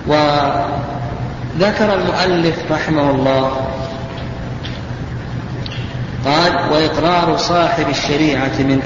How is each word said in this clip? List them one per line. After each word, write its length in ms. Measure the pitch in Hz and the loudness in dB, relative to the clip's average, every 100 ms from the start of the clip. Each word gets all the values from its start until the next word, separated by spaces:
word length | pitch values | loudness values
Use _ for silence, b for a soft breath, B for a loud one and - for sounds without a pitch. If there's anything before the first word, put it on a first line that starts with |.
| - | 0
وذكر 1900 | 151 147 147 139 - - 139 - - - - - - - 151 196 208 214 | 2 4 4 2 0 -2 -2 -4 -4 -6 -6 -6 -6 -6 2 2 4 2
المؤلف 760 | 196 180 165 185 175 165 156 - | 2 0 2 2 2 2 0 -2
رحمه 380 | 156 160 156 143 | -2 2 2 4
الله 420 | 135 131 135 131 135 131 127 127 127 123 - - - 62 - - - - - - 120 - - - - 123 - - - - - 131 | 4 4 4 2 0 -4 -4 -6 -6 -8 -8 -8 -6 -6 -6 -6 -8 -8 -8 -6 -8 -6 -6 -6 -6 -6 -6 -6 -6 -6 -4 0
قال: 280 | 151 175 180 170 | 2 2 2 0
"وإقرار 680 | 151 156 151 160 175 165 156 | 2 2 2 2 2 2 0
صاحب 520 | - 175 170 165 151 | 2 2 2 2 0
الشريعة 680 | 135 - 147 156 135 131 131 | -2 0 2 2 2 0 0
من 220 | 135 135 | 2 2